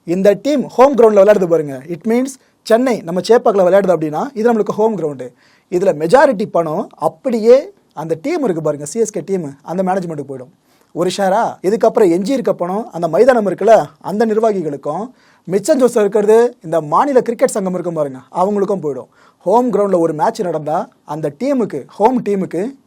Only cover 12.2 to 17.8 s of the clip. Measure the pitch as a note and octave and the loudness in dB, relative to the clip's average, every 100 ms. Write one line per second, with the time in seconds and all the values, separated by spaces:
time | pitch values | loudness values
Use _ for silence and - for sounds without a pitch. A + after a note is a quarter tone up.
12.2 | G3+ C4+ G3+ F#3 F3 G3 - E3+ F3 E3+ | 0 -2 -2 -4 -4 -6 -8 -6 -2 2
13.2 | B3 B3 G3+ D3 G3 G#3+ C#3+ _ C#3+ G3+ | 4 4 2 -2 4 4 2 _ -8 -2
14.2 | A#3 G#3+ A3 G3 D#3 C#3+ D3 D#3+ A#3+ - | 0 2 0 0 -4 -6 -6 -8 -8 -14
15.2 | _ _ - F#3+ G3+ D4+ B3 A#3 G3+ G#3 | _ _ -4 -4 0 2 2 2 0 0
16.2 | G3+ A3 A#3+ A#3+ D#3+ E3 D3+ E3+ D4 B3+ | 4 4 4 -2 -4 -4 0 0 2 0
17.2 | A3 A#3 B3+ A3+ F#3+ F3+ | 0 -2 -2 -2 -4 -4